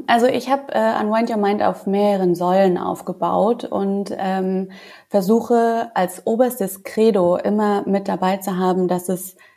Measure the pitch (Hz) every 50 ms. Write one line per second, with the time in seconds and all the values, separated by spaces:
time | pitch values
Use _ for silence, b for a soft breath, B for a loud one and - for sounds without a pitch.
0 | - - 233 233 233 254 - 247 233 254 269 277 277 - - 254 220 220 - -
1 | 214 208 220 226 233 233 233 208 202 202 208 208 - - 180 - - 196 196 202
2 | 202 208 202 190 185 180 175 160 175 180 185 190 196 185 175 - - - 165 -
3 | - 190 180 - 175 170 - 175 190 220 240 240 - - - 196 196 196 196 202
4 | 196 202 - - 196 190 190 190 190 190 190 185 190 190 B B B B B B
5 | B B - 202 180 185 226 233 233 - 240 233 233 233 226 226 233 - - 185
6 | 185 180 - - - 220 226 220 254 240 240 - 196 190 - - - - - 214
7 | 220 226 208 196 175 175 180 - - 202 208 208 214 208 202 196 - - 196 196
8 | 196 196 - - 185 185 196 196 - 208 180 185 190 185 180 185 180 175 185 175
9 | 180 - 185 180 - - - b b b b